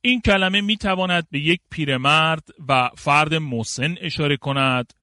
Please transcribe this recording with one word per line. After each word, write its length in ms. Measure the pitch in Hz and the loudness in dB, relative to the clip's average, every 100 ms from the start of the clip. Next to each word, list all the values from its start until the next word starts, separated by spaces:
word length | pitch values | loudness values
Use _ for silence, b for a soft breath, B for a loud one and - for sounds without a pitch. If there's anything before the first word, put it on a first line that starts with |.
این 200 | 247 247 | 2 2
کلمه 400 | 220 196 185 196 | 2 2 2 0
می‌تواند 640 | 202 214 202 185 185 175 160 | 0 -2 -2 -2 0 -2 -2
به 80 | 143 | -4
یک 200 | 151 180 _ | -2 -2 _
پیرمرد 760 | - 143 131 139 156 160 160 - - 135 | -6 -2 0 2 2 2 -2 -8 -18 0
و 220 | 131 123 - | 2 2 -2
فرد 360 | - 147 151 | 0 2 2
مسن 640 | 160 151 117 107 - 143 175 | 0 -2 -4 -6 -4 -4 -4
اشاره 360 | 175 - 147 143 | -8 -2 0 0
کند 560 | 143 139 135 127 120 _ | -2 0 2 0 -4 _